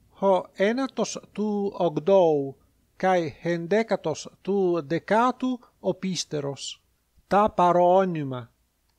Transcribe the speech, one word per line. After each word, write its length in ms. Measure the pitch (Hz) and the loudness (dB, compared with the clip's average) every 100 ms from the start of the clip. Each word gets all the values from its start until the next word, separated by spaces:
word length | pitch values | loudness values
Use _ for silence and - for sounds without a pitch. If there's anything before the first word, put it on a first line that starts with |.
| _ _ | _ _
Ο 220 | 196 185 - | 2 2 0
ένατος 680 | - 196 240 269 - 196 - - | -2 -2 -2 -4 -4 -6 -8 -14
του 420 | - 214 208 202 - | -8 -6 -4 -4 -2
ογδόου, 800 | 175 151 156 196 170 151 139 135 _ _ _ - | -2 -2 2 4 4 2 -2 -10 _ _ _ -4
καί 420 | 190 185 160 - | 0 0 -2 -6
ενδέκατος 880 | 170 170 170 208 226 190 160 143 - - | -6 -4 -2 -2 0 -4 -4 -8 -10 -12
του 400 | - 202 180 175 139 | -4 0 0 0 -2
δεκάτου 760 | 165 - 214 254 - 254 247 _ _ | -6 0 2 2 0 -6 -6 _ _
οπίστερος. 1000 | 196 185 190 175 - 151 139 139 - - _ _ _ _ - | -6 -4 -4 -6 -6 -8 -8 -10 -12 -16 _ _ _ _ -2
Τα 240 | 196 214 | 2 2
παρόνομα. 1040 | - 175 175 175 185 190 165 139 127 117 _ _ _ _ | 2 4 6 6 4 2 -2 -6 -8 -12 _ _ _ _